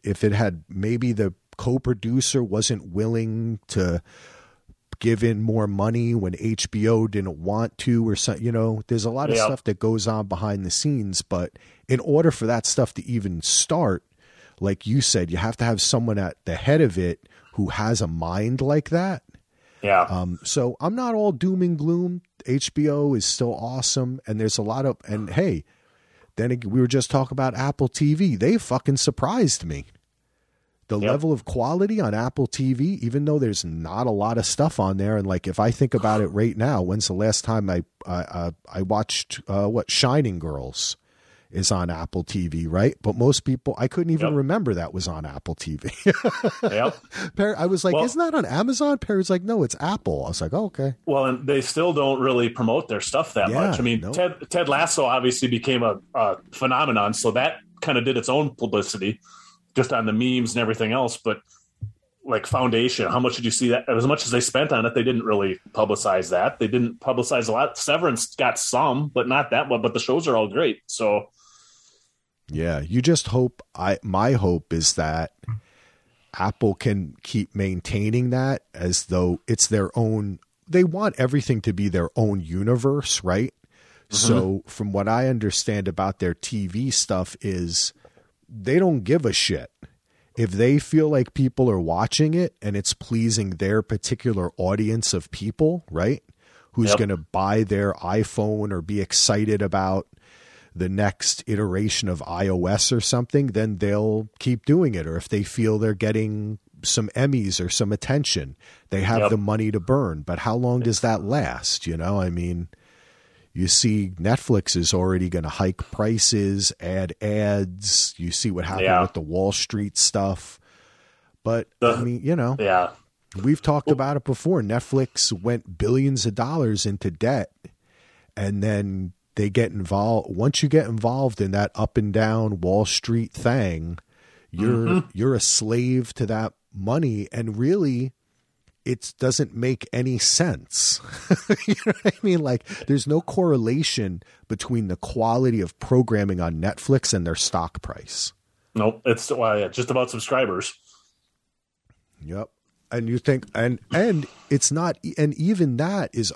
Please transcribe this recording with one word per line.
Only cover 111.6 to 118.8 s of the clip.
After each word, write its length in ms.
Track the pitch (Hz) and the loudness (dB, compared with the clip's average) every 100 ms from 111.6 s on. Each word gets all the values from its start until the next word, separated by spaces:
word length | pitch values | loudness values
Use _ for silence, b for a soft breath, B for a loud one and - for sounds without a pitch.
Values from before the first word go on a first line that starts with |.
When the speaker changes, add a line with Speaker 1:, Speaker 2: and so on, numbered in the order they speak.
| - - 85 | -4 -4 -4
Speaker 1:
You 100 | 82 | -4
know, 240 | 85 101 | -2 0
I 80 | 90 | 0
mean, 400 | 87 87 87 85 b b b b b b b b | -2 -2 -4 -6 b b b b b b b b
you 140 | - 92 | -2 2
see 440 | - 117 107 95 92 | 2 2 2 -2 -2
Netflix 560 | 92 120 - 107 - 90 | 0 2 2 2 2 0
is 160 | 82 | 2
already 380 | 90 92 92 90 | 2 2 2 0
gonna 180 | 87 78 | -2 -4
hike 300 | - 95 92 - | -2 -2 -2 -6
prices, 840 | - 107 113 - 107 98 101 98 - | -4 -2 2 2 2 0 0 -2 -4
add 360 | 85 92 92 - | -4 -4 -4 -4
ads. 920 | 104 104 104 101 95 92 101 92 - - | -2 0 0 0 -2 -4 0 0 0 -4
You 120 | 85 | -6
see 200 | - 113 | -2 -2
what 160 | 87 85 | -2 -4
happened 180 | 95 | 0